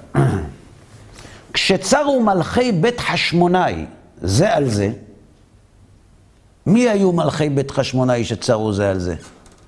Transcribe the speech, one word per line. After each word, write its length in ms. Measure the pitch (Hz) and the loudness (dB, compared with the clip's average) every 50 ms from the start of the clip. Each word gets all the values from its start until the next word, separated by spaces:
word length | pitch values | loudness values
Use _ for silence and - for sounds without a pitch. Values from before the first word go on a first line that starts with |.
| - - - | -14 -4 0
<clears throat> 1400 | 139 139 131 - 92 78 71 67 - - - - - - - - - - - - - - - - - - - - | 0 2 2 0 -2 -6 -8 -12 -16 -20 -20 -20 -20 -20 -20 -20 -20 -20 -20 -20 -20 -20 -20 -20 -20 -18 -10 -6
כשצרו 680 | - - - 196 180 185 - 247 285 302 285 277 254 | -4 0 0 0 0 2 2 2 2 2 2 2 2
מלכי 500 | 226 214 196 185 156 - - 240 254 254 | 2 2 2 0 0 0 0 0 0 2
בית 280 | 214 160 165 240 240 - | 0 0 0 0 -2 -2
חשמונאי 880 | - - 165 165 - - 156 175 175 175 180 185 175 135 98 80 78 - - - - - _ - | -4 -4 -4 -4 -4 -2 2 2 2 4 2 2 0 0 -2 -4 -8 -10 -14 -20 -20 -20 _ -8
זה 320 | - 87 98 117 175 220 180 | -4 -2 0 2 2 2 2
על 160 | 156 143 127 | 0 0 0
זה, 220 | 110 101 101 101 117 - - - - - - - _ _ _ _ _ _ _ _ _ _ - _ - _ _ _ _ _ _ _ _ _ _ _ _ _ _ | 0 0 0 -2 -2 -6 -12 -20 -20 -20 -20 -20 _ _ _ _ _ _ _ _ _ _ -20 _ -20 _ _ _ _ _ _ _ _ _ _ _ _ _ _
מי 240 | 143 185 233 247 240 | 2 2 4 4 2
היו 220 | 214 196 196 185 | 2 2 2 2
מלכי 380 | 175 170 160 147 131 - 151 151 | 2 2 0 -2 0 -2 -2 0
בית 220 | 139 139 135 135 | 0 -2 -2 -2
חשמונאי 540 | - - 127 - - 127 127 127 123 120 110 | -2 -4 -4 -2 -2 0 0 0 0 0 -2
שצרו 480 | 92 113 98 - - 120 110 110 110 101 | -4 -4 -4 0 0 0 0 0 0 0
זה 160 | 98 101 101 | 0 0 0
על 100 | 95 95 | 0 -2
זה? 160 | 90 90 85 78 - - - - - - - - - | -2 -4 -6 -8 -10 -16 -20 -20 -20 -20 -20 -20 -20